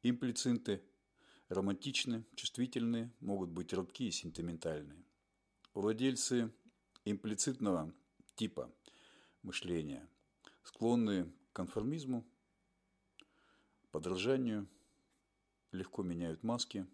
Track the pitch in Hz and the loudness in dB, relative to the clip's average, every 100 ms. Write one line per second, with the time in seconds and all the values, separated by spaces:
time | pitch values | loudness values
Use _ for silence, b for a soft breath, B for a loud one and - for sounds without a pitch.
0 | 120 123 127 117 127 117 113 98 - _ | 4 4 0 0 2 2 2 -4 -4 _
1 | _ b b b b 92 98 98 139 135 | _ b b b b 0 2 0 0 -2
2 | 131 113 110 - - - 127 123 117 117 | 0 -2 -4 -8 -6 -2 0 2 2 2
3 | 117 - - 98 90 85 82 92 87 - | -2 -6 -2 -2 -2 -4 -2 -2 -2 -2
4 | 120 - 87 - 85 82 82 76 73 76 | -2 -2 -6 -6 -4 -2 -2 -4 -6 -16
5 | - _ _ _ _ _ _ - 104 110 | -20 _ _ _ _ _ _ 0 2 4
6 | 131 123 - 123 113 - - _ _ - | 2 2 2 2 2 -4 -20 _ _ -8
7 | - 101 107 107 - 131 104 87 80 - | -2 -2 -2 0 0 2 2 2 0 -10
8 | _ _ - - 107 - 60 - B B | _ _ -20 -4 -4 -2 -8 -12 B B
9 | B B B B 90 - 87 85 76 65 | B B B B -8 -6 -2 -2 -2 -6
10 | - _ _ _ B B - - 226 240 | -12 _ _ _ B B -20 0 4 6
11 | 214 92 82 - _ - 90 110 117 160 | 4 2 0 -8 _ -6 -4 -2 -2 -2
12 | 135 123 113 _ _ _ _ _ _ _ | -2 -4 -6 _ _ _ _ _ _ _
13 | _ - b b b b b b _ 80 | _ -20 b b b b b b _ -4
14 | 82 92 107 135 120 107 101 b b b | 0 0 2 2 2 0 -4 b b b
15 | b _ _ _ _ _ _ 92 95 - | b _ _ _ _ _ _ -8 -4 -2
16 | 92 85 85 80 113 117 - 101 92 | -2 0 -2 -2 -2 -2 -2 -4 -8